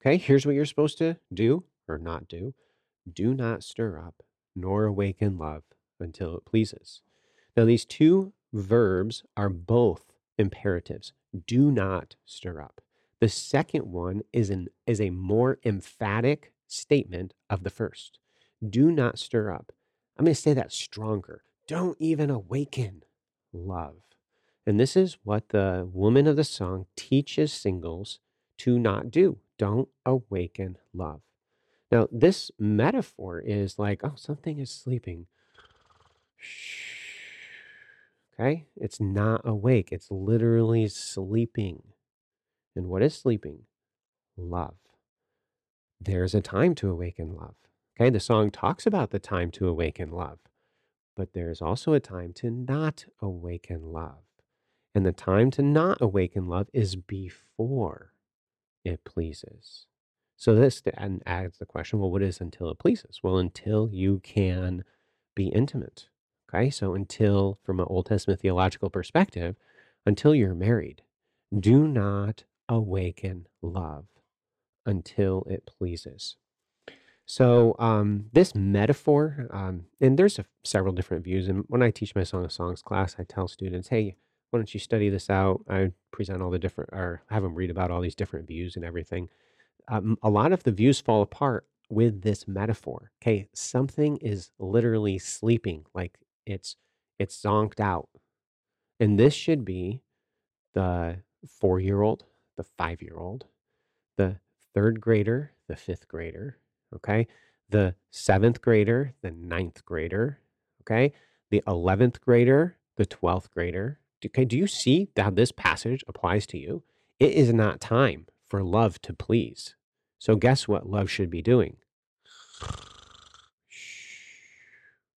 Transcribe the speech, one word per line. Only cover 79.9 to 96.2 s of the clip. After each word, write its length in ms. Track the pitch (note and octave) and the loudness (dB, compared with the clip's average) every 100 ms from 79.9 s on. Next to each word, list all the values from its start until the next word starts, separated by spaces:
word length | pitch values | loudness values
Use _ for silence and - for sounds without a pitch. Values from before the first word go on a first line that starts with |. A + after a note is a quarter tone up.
| - | 2
and 180 | C3 C3+ | 4 6
there's 200 | G3+ - | 4 2
a, 80 | G2 _ | -10 _
several 300 | - G2+ F#2+ | -4 0 0
different 300 | F#2 F2+ E2 | -2 -4 -4
views. 240 | F#2 F#2 F#2 | -2 -2 0
And 160 | F#2+ G2+ | -2 -2
when 140 | B2 | 2
I 80 | A#2+ | 2
teach 240 | - G#2 | 0 -4
my 100 | G2+ | -4
Song 200 | F2+ F#2 | -2 -4
of 80 | F2 | -6
Songs 280 | - F2 F2 | -6 -6 -6
class, 360 | - G2 F#2 - | -4 -2 -2 -4
I 60 | |
tell 240 | F2 - F#2 | -12 -6 -8
students, 400 | - F#2+ F2+ F2+ | -6 -8 -8 -4
"Hey, 280 | A#2 G#2 F#2 _ _ _ | -2 -2 -6 _ _ _
why 80 | A#2 | -10
don't 140 | G#2+ | -10
you 80 | G#2 | -10
study 300 | - A2+ G#2 | -4 0 0
this 180 | G2 - | 0 0
out?" 340 | G2 F#2+ F#2+ - | 2 2 0 -2
I 240 | F#2+ F#2+ - _ | 0 0 -2 _
present 300 | - G2 F#2 | -10 -8 -6
all 100 | F2+ | -4
the 80 | F2+ | -4
different, 320 | F2+ - - | -4 -6 -12
or 300 | F#2+ F2+ E2+ - | -8 -8 -8 -6
have 160 | G#2+ | -4
'em 100 | F#2+ | -4
read 160 | D#2+ F#2 | -4 -6
about 200 | E2+ F2+ | -2 -2
all 100 | E2+ | -2
these 140 | F2+ | -4
different 320 | - E2+ C#2+ F2 | -6 -8 -8 -10
views 300 | E2 F2 F2+ | -10 -10 -10
and 80 | |
everything, 440 | E2+ E2+ - F2 F2 _ _ _ _ _ - | -10 -10 -8 -10 -10 _ _ _ _ _ -6
um, 300 | A2 G#2 A2 | -4 -2 0
a 80 | A2 | 2
lot 220 | G#2 C3+ | 4 4
of 100 | F#3 | 2
the 100 | - | 0
views 280 | G2 A#2+ F3 | 4 4 4
fall 220 | - G#2+ | 4 2
apart 440 | G2+ - C#3+ A2 - _ - | 2 -2 -4 -4 -8 _ -6
with 320 | G#2+ A#2 G2+ | 2 2 2
this 240 | G#2 G2+ - | -2 -4 -4
metaphor, 640 | G2 G#2+ A2 - - - _ | -4 -4 -4 -6 -12 -14 _
okay? 280 | - G#2 G2 | 0 0 -2
Something 640 | - - B2+ C3+ - D3+ D3 | -12 -4 -2 -2 0 0 0
is 320 | A2+ G2+ - - | -4 -6 -8 -12
literally 600 | F#2+ A2 A#2 A2+ G#2 F#2+ | -2 2 2 2 0 -2
sleeping, 680 | - - A2 A#2 G2+ D#2+ D2+ | -6 -4 0 2 0 -8 -10
like, 240 | F2+ F2+ _ | -8 -8 _